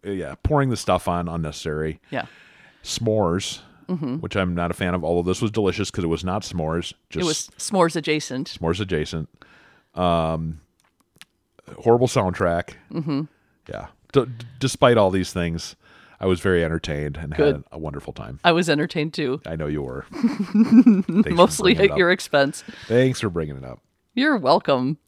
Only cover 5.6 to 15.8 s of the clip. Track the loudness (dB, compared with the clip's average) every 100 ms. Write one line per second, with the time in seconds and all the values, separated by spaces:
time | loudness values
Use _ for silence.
5.6 | 0 0 -4 -4 -2 -2 -2 -6 -6 -4
6.6 | -2 -4 -6 -14 _ -4 -2 -4 -8 -12
7.6 | -4 2 2 0 -2 -2 -2 -8 -8 -4
8.6 | -2 0 0 -2 -2 -6 -8 _ -20 -20
9.6 | _ _ _ -2 2 2 0 -2 -6 -8
10.6 | _ _ _ _ _ _ -20 _ _ -20
11.6 | -20 -2 2 4 4 2 -2 0 0 0
12.6 | -4 -16 _ -8 -4 -4 -6 _ _ _
13.6 | -14 -12 -12 _ _ 0 0 -8 -16 -4
14.6 | -4 4 6 6 4 2 -2 -2 -2 -4
15.6 | -8 -16